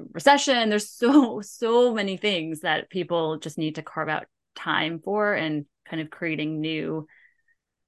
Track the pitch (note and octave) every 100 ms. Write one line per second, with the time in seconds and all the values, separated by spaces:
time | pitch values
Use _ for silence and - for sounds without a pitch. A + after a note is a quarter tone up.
0 | - - - C#4+ C#4+ A#3+ A3+ G#3 G#3 -
1 | A#3+ C#4+ B3 C3+ G3+ - A3+ A#3 B3 G#3+
2 | G3 F#3 G#3 F#3 D#3+ D#3 F3+ D#3 - F#3
3 | E3 E3+ D#3+ D3+ E3 D3+ D#3 D#3 D#3 -
4 | D#3 D#3 - _ _ - E3+ D#3+ D#3+ E3
5 | F#3+ G#3 G#3 G3 D#3+ D3+ C#3+ _ - D#3+
6 | D#3 - E3+ D#3 D#3 D#3 D#3 D#3 D#3 D#3+
7 | D#3 _ _ _ _ _ _ _